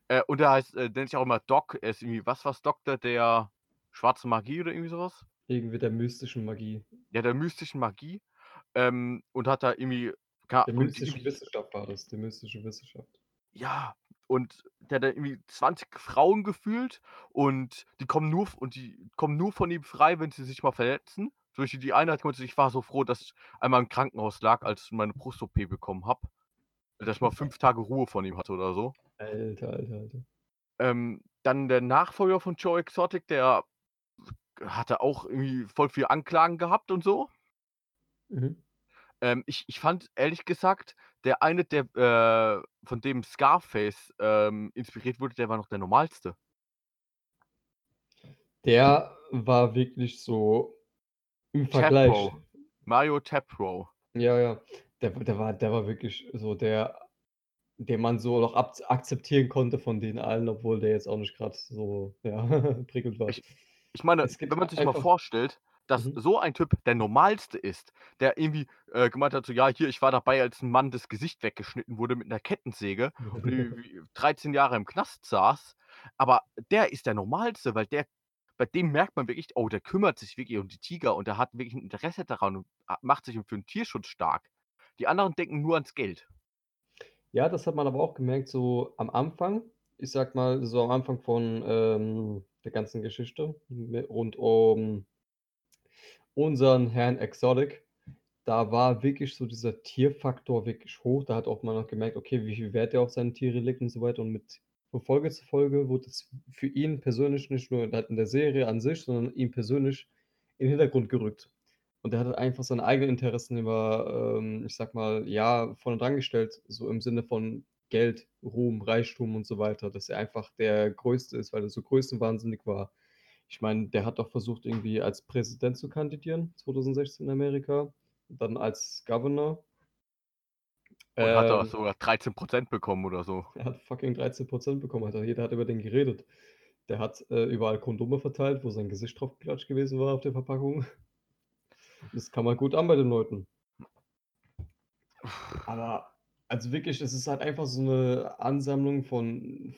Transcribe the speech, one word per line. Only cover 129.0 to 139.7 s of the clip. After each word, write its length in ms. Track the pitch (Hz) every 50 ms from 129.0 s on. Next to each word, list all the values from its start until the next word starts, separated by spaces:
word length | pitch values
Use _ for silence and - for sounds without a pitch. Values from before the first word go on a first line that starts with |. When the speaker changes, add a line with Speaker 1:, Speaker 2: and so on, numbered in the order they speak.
| -
Speaker 2:
Governor. 560 | - 113 117 127 143 143 147 147 151 160 160 _ _ _ _ _ _ _ _ _ _ _ _ _ _ _ _ _ _ _ _ _ _ _ _ _ _ _ _ _ _ - 123
Speaker 1:
Und 160 | 113 113 117
hat 160 | 113 113 113
da 140 | 113 104 110
Speaker 2:
Ähm, 0 |
Speaker 1:
sogar 300 | 110 110 110 107 101 98
dreizehn 400 | - - 117 113 107 - 117 -
Prozent 340 | - - - - 123 127 -
bekommen 340 | - 107 - 107 98 95 95
oder 200 | 95 92 90 87
so. 200 | 92 95 92 90 -
Speaker 2:
<laughs> 40 | -
Er 100 | - 120
hat 160 | 123 123 - _
fucking 320 | - 127 127 - 127 120
dreizehn 320 | 131 131 127 127 - 131
Prozent 340 | - 131 120 - 143 139 139
bekommen, 240 | 135 123 - 113 110
Alter. 180 | 104 104 110 107
Jeder 180 | 113 120 120 120
hat 80 | 113 117
über 120 | 117 120
den 160 | 120 117 110
geredet. 440 | 107 110 110 135 143 131 104 - - _ _ _ _ _ _ _ _ _ _ _ _ -
Der 100 | 107 110
hat, 260 | 110 110 - - - -
äh, 140 | 120 117 113
überall 340 | 131 123 107 113 110 107 104
Kondome 400 | - 123 113 101 113 120 139 139
verteilt, 420 | - 139 139 - 139 139 139 131 131
wo 60 | 117
sein 180 | 104 107 104 98
Gesicht 320 | 101 95 113 123 - -
drauf 180 | 135 131 - _
geklatscht 300 | - 156 143 135 -
gewesen 300 | -